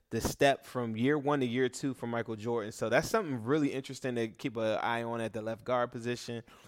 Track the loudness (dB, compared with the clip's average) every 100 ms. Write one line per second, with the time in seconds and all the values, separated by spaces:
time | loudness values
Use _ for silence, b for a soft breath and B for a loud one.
0 | B -2 -2 4 4 4 0 -4 -2 2
1 | 2 4 2 2 2 2 0 0 -4 -4
2 | -2 -2 -2 -4 -2 -2 -2 -2 2 4
3 | 4 0 0 -2 2 2 2 0 -6 -6
4 | -4 -2 -2 -2 -6 -2 0 0 0 0
5 | -2 -4 -4 -4 -6 -6 0 0 0 -2
6 | -4 -4 -6 -10 -10 B